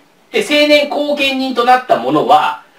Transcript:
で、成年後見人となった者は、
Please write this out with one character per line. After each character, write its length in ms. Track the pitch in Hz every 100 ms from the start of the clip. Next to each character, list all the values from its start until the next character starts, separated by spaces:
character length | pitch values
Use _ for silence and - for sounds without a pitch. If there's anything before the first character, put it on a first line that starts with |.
| _ _ _
で、 140 | 240
成 240 | - 294 294
年 200 | 294 285
後 280 | 277 294 294
見 200 | 277 262
人 180 | 262 240
と 80 |
な 140 | 247 254
っ 80 | -
た 100 | -
者 300 | - 147 -
は、 340 | - - - -